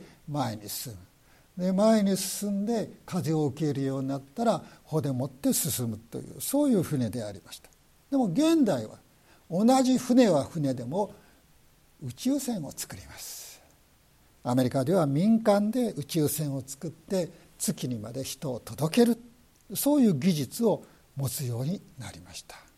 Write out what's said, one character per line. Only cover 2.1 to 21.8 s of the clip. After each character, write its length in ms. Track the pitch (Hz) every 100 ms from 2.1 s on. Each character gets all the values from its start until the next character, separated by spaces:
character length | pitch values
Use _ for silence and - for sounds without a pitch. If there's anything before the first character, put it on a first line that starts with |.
| 190
進 460 | - - 208 196
ん 40 | 208
で、 240 | 233 170 -
風 280 | - 180 131
を 140 | 156 147
受 200 | 131 156
け 60 |
る 100 | 139
よ 160 | 135 135
う 40 |
に 60 | 135
な 100 | 135
っ 20 |
た 240 | - -
ら、 180 | 233 165 - -
帆 160 | - 156
で 100 | 147
も 160 | 127 123
っ 40 |
て 220 | - 269
進 360 | - 160 - 117
む 100 | 104
と 200 | - 123
い 40 |
う、 180 | - -
そ 240 | - 277
う 60 | 294
い 40 |
う 80 | 208
船 280 | - 147 117
で 140 | 123
あ 80 | 104
り 80 | 95
ま 60 | -
し 100 | -
た。 100 | - _ _ _ _
で 60 | 277
も、 100 | 220
現 380 | 165 320 330
代 220 | 214 127 107
は、 120 | - _ _ _ _ -
同 140 | 170 226 262
じ 160 | 254 254
船 300 | - 254 233
は 160 | 147
船 300 | 117 165 139
で 100 | 127
も、 280 | 120 175 202 - - _ _ _ _ _ _ _
宇 100 | 123
宙 260 | - 247 285
船 240 | 254 214
を 80 | 135
作 200 | - -
り 100 | 101 -
ま 120 | -
す。 420 | - - - - _ _ _ _ _ _ _ _
ア 120 | 123
メ 100 | 123
リ 60 | 127
カ 140 | 139
で 100 | 131
は 120 | 185 143
民 360 | 139 208 226
間 280 | 220 202 208
で 220 | 254 233
宇 120 | -
宙 240 | 139 165 143
船 260 | - 151
を 80 | 135 123
作 220 | - 160
っ 20 |
て、 400 | - - 190 165 - - -
月 300 | - - 135
に 100 | 117
ま 140 | 110
で 100 | 127
人 300 | 131 - 147
を 80 | 120
届 420 | - 117 156 240
け 40 | 240
る、 120 | 233 - _ _ _ -
そ 220 | 196 277 294
う 40 |
い 80 | 226
う 60 |
技 180 | 143 175
術 320 | 156 131 -
を 200 | 226 156 - - _ -
持 120 | 135
つ 160 | -
よ 160 | 123 117
う 40 |
に 180 | 131 196